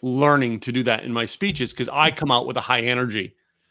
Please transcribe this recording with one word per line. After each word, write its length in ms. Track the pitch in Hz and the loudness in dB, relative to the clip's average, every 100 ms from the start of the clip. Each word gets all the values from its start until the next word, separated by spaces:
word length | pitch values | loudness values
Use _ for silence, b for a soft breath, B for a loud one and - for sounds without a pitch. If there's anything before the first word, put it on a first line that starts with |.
learning 560 | 127 127 147 143 123 110 | -4 2 4 4 2 -2
to 140 | - | -4
do 100 | 123 | -2
that 220 | 123 110 | 2 0
in 80 | 123 | 0
my 120 | 117 | -2
speeches, 480 | 117 - 202 147 123 | -2 -2 -2 -2 -4
'cause 160 | - 123 | -4 -4
I 180 | 135 156 | 2 2
come 220 | - 147 | 2 2
out 140 | 120 123 | 2 2
with 80 | 123 | -4
a 40 | |
high 200 | - 123 | 0 0
energy. 560 | 120 123 127 107 95 _ _ _ _ | 2 0 -2 -4 -8 _ _ _ _